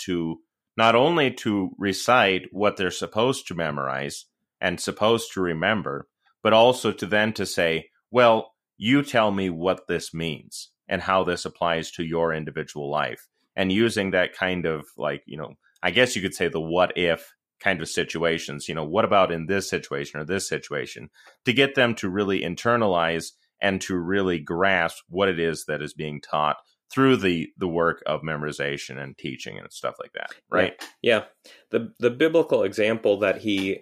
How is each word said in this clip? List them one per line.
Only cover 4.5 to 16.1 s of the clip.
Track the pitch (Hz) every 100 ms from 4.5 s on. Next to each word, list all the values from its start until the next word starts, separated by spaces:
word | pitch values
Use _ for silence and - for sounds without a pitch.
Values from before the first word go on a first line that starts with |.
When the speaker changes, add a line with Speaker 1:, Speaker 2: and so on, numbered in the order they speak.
| -
Speaker 1:
and | 92 87
supposed | - - 107 117 -
to | 95
remember, | 90 80 92 110 69 69 - _ _ _
but | 110
also | 110 120 127 113
to | 101 95
then | 104 110
to | 107
say, | 95 - 85 80 - _ _
"Well, | 120 120 113 - _ _ -
you | 107 143
tell | 139 117 107
me | 98 95
what | 82 90 87 -
this | 85 -
means | 82 82 71 - - - _ -
and | 92
how | 95 95
this | 90 87
applies | 92 - 85 82 80
to | -
your | 82 82 82
individual | 80 76 73 73 76 71
life." | 73 65 57 _ _ _ -
And | 92
using | 98 113 104 95
that | 90 90 -
kind | 95 90 82
of, | 78 - -
like, | 73 71 -
you | 78
know, | 73 - _ -
I | 90
guess | 92 123